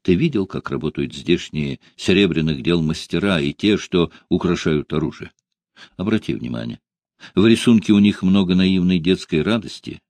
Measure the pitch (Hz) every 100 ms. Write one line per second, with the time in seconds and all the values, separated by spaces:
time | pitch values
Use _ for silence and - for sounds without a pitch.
0 | - 90 160 107 95 - - 67 76 -
1 | 69 - - 85 - 78 71 65 _ -
2 | - 95 98 80 80 71 107 87 78 82
3 | - - 101 90 71 - 107 98 - 90
4 | 82 - - 90 87 85 - 76 71 78
5 | 78 - - _ _ _ _ _ - -
6 | 95 110 - 57 62 58 58 57 _ _
7 | _ _ - - 107 113 - 113 92 104
8 | 101 98 92 98 92 92 92 95 90 90
9 | 80 92 - 80 76 113 - - - -